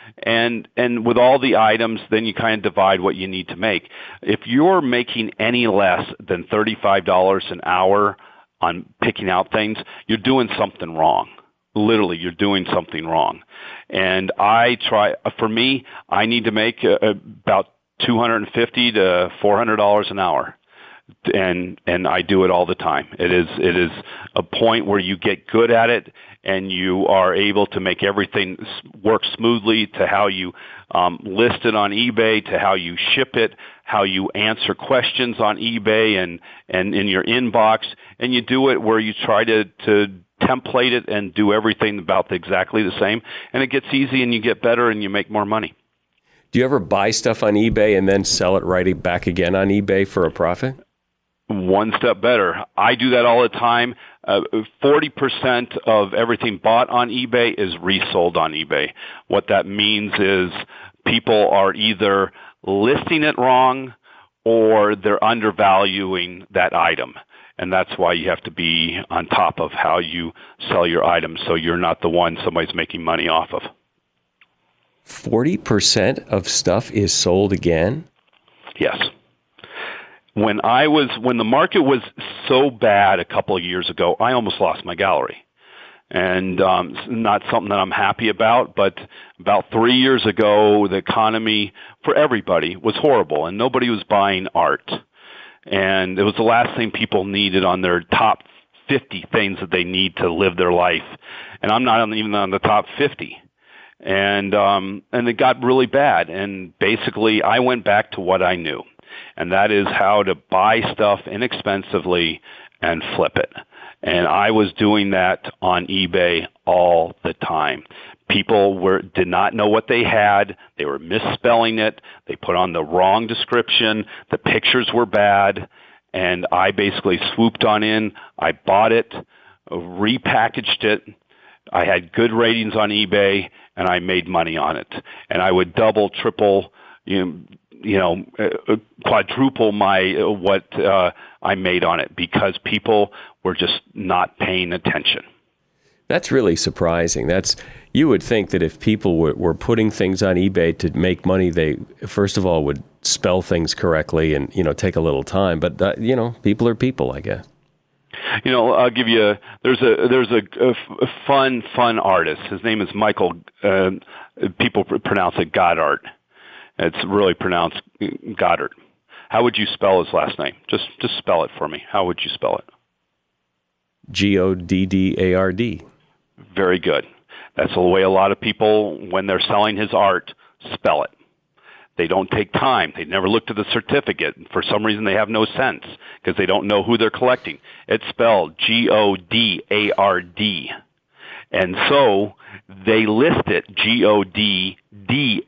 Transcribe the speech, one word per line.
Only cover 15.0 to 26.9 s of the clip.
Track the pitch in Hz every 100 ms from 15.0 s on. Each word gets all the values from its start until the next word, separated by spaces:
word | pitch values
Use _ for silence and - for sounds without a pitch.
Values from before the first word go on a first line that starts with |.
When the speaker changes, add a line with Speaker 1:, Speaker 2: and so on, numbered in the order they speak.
| 104 - 107 -
Speaker 1:
for | 110
me, | 113 127 131 - - -
I | 95 110
need | 117
to | 110
make, | 107 113 -
uh, | 107 101
about | 110 101 - - - 98 - _ _ _
two | - 113
hundred | 120 113
and | 101
fifty | 117 117 - 120
to | 104 95 90 90 -
four | 104 101
hundred | 117 107
dollars | 101 104 98
an | 98
hour. | 90 69 - - _ - - - _ _ -
And, | 98 92 90 90 - -
and | 87 85
I | 92
do | 85 95
it | 92
all | 90 87
the | 90
time. | 85 69 69 -
It | 87
is, | 90 82 -
it | 90 87
is | 85 - - - - -
a |
point | 87 - 113 113 98
where | 101
you | 92 92
get | 107 98 -
good | 113 117
at | 113 117
it, | 117 - - - -
and | 95 95 95
you | 92 92